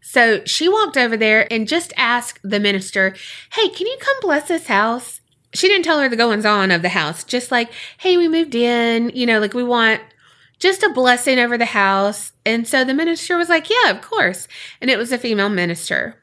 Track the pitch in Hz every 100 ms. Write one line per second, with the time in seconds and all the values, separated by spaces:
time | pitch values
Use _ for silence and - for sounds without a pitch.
0 | - 254 233 208 - - 330 415 403 277
1 | 240 226 220 214 - 226 214 320 339 -
2 | 240 240 240 - 196 208 208 196 190 202
3 | 190 190 - - - - 415 - 403 539
4 | - 539 415 294 294 330 - 202 220 240
5 | - - _ _ _ - 381 392 320 302
6 | 277 226 233 214 214 208 190 175 175 180
7 | 151 160 - 247 240 247 226 - - -
8 | 370 359 339 320 320 233 240 240 233 226
9 | 233 254 240 226 214 240 247 240 226 220
10 | - _ _ _ _ _ 359 370 415 254
11 | 254 240 277 254 240 240 233 220 196 196
12 | 196 208 - _ - 233 233 269 262 269
13 | 330 330 - 349 339 330 330 466 427 214
14 | - 440 196 190 - - - - 254 233
15 | 240 254 247 214 202 202 175 170 - 147
16 | 64 226